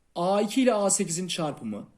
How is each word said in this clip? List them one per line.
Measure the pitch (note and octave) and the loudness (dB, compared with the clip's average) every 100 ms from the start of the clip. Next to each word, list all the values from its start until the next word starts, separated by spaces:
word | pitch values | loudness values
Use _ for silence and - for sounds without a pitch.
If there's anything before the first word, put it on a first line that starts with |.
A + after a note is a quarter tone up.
| _ | _
A | - F3 G3+ | -4 0 2
iki | G#3+ B3+ | 2 2
ile | B3 | 4
A | G#3+ G3+ | 4 2
sekizin | - F#3 E3 F3+ | 0 -2 -4 -6
çarpımı, | - D#3 C3+ A2+ G#2 - | -4 -6 -6 -8 -10 -12